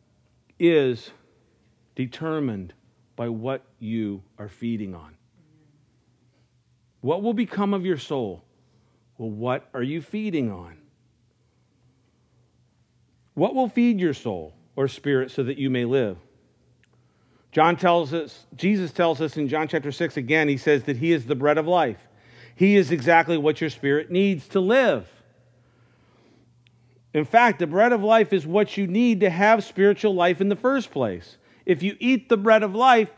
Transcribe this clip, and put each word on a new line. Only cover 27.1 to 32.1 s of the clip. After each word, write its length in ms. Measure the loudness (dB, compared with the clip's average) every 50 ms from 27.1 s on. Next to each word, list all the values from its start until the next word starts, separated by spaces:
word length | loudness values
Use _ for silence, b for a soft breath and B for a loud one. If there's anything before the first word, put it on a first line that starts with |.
| -4
In 100 | -4 -2
fact, 340 | 2 2 4 4 4 2 0
the 80 | -4
bread 260 | -2 2 2 2 4
of 100 | 2 2
life 320 | 2 4 4 4 4 2 0
is 120 | -2 -2
what 300 | 0 0 0 0 0 -2
you 100 | -6 -4
need 340 | -2 0 0 2 2 2 2
to 100 | 0 0
have 340 | 2 2 4 4 4 2 0
spiritual 500 | -6 -2 2 2 2 2 2 0 0 0
life 280 | 2 2 0 2 0
in 80 | 0 -2
the 60 | -2
first 340 | 0 0 0 0 0 -4 -4
place. 480 | -4 -4 -2 -2 -4 -8 -12 -18 -20 _ b b b b b
If 180 | -2 -2 0
you 140 | -2 -6 -6 -2
eat 280 | 0 0